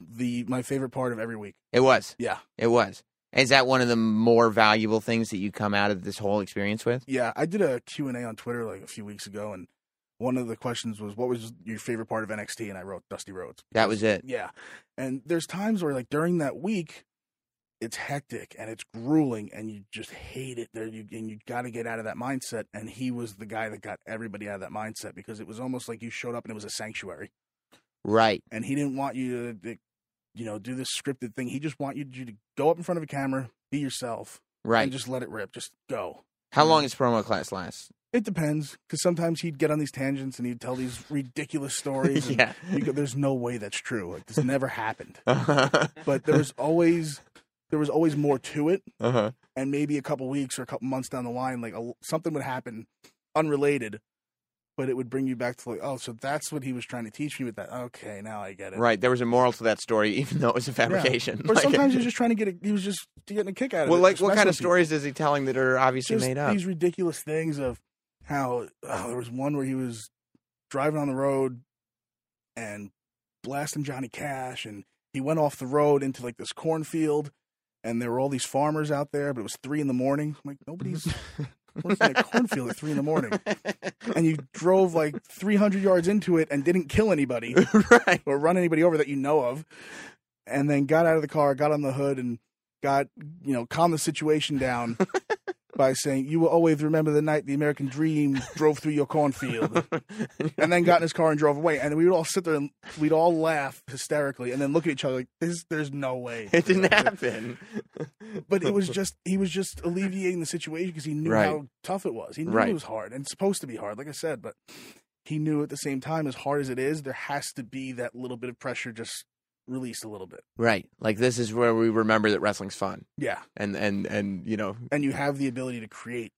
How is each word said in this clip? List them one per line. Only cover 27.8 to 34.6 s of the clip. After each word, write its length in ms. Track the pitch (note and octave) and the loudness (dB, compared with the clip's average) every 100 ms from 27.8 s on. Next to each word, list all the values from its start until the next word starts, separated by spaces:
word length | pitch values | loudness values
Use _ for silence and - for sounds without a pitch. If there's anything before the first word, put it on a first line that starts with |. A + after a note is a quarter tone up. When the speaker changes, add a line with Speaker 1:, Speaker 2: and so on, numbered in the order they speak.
| _ _ | _ _
Speaker 2:
Right. 380 | - A2 A2+ G2 - | 2 6 6 2 -4
Speaker 1:
And 140 | A2+ | -8
he 100 | B2 | -4
didn't 220 | C#3 C#3+ C3 | -2 -2 -2
want 200 | C#3 A#2+ | -4 -4
you 360 | B2+ B2 A#2+ | -6 -6 -8
to, 20 | G#2+ A2 | -10 -12
to, 20 | - _ _ _ _ _ | -14 _ _ _ _ _
you 100 | A2 A2+ | -12 -10
know, 120 | G#2 | -8
do 160 | G#2+ | -8
this 140 | B2+ B2+ - | -8 -8 -6
scripted 380 | C#3+ B2+ A#2+ | -6 -6 -8
thing. 140 | B2 B2 | -8 -6
He 120 | C3+ | -6
just 180 | D#3 - | -6 -6
wanted 380 | C#3 C#3 C#3 B2+ | -8 -8 -10 -12
you 80 | B2 | -14
to 80 | G#2 _ - | -16 _ 0
go 140 | D#3 | 2
up 60 | E3+ | 2
in 60 | |
front 120 | F3 E3+ | -2 -4
of 40 | |
a 40 | D#3 | -4
camera, 440 | C#3 C3+ C3 B2+ _ _ | -4 -2 -2 -6 _ _
be 80 | D3 | -4
yourself, 640 | C3+ - A#2+ A2 G#2+ - _ _ | -4 -6 -6 -8 -10 -18 _ _